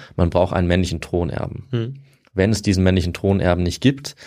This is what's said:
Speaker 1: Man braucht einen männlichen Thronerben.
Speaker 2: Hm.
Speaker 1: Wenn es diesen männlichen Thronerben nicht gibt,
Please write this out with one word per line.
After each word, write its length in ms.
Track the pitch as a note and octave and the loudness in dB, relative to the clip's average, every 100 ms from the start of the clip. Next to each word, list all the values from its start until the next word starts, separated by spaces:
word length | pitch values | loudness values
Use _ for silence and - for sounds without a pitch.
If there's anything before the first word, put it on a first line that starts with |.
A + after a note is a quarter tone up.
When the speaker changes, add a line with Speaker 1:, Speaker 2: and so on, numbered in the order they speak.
| - - | -10 -2
Speaker 1:
Man 140 | F2 | 0
braucht 240 | F2 F2+ | 2 0
einen 120 | F#2 F2 | 0 2
männlichen 360 | F2+ F2+ E2+ | 2 0 -4
Thronerben. 640 | - F2+ E2 - - - - | -4 -4 -2 -4 -8 -10 -8
Speaker 2:
Hm. 240 | A#2+ A2+ C#3 - _ _ | -6 -6 -12 -20 _ _
Speaker 1:
Wenn 180 | F#2 G2 | 0 2
es 120 | G#2 | 2
diesen 200 | G#2 F#2 | 0 2
männlichen 300 | F#2 F#2 F2 | 4 2 0
Thronerben 500 | - G2 G2 F2+ F2 | -2 0 0 2 0
nicht 180 | F2+ - | 0 0
gibt, 340 | C3 C3+ - - | 0 0 -6 -18